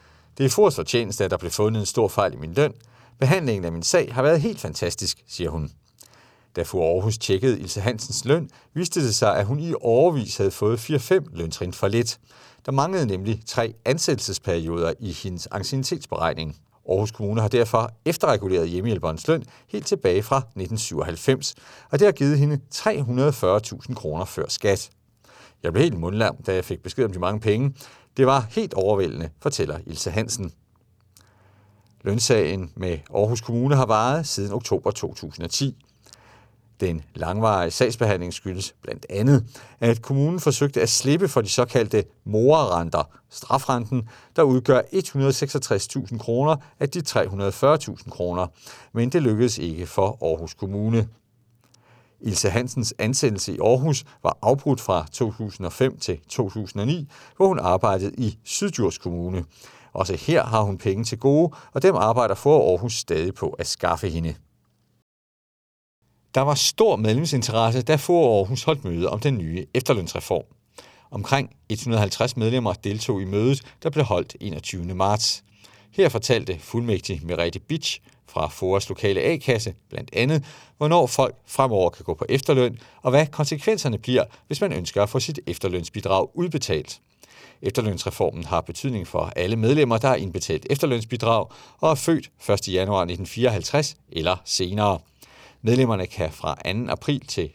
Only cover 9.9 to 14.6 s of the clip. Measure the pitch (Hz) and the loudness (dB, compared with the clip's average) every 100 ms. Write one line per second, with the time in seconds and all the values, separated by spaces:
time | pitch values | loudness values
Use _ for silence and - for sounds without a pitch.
9.9 | 117 170 147 107 - 98 - 104 117 - | 4 4 2 -2 -2 -2 0 0 0 -2
10.9 | 151 - 190 147 82 82 - 90 - 98 | -2 2 0 0 -8 -6 -6 -8 -2 0
11.9 | 113 117 - _ - - _ - 135 160 | 0 0 -4 _ -20 -20 _ -2 0 2
12.9 | 190 127 92 98 113 - - 117 - 117 | 0 0 -2 -2 -4 -4 -2 -2 -2 -2
13.9 | 160 - 131 - 95 - 85 | 0 0 -2 -2 -6 -2 -2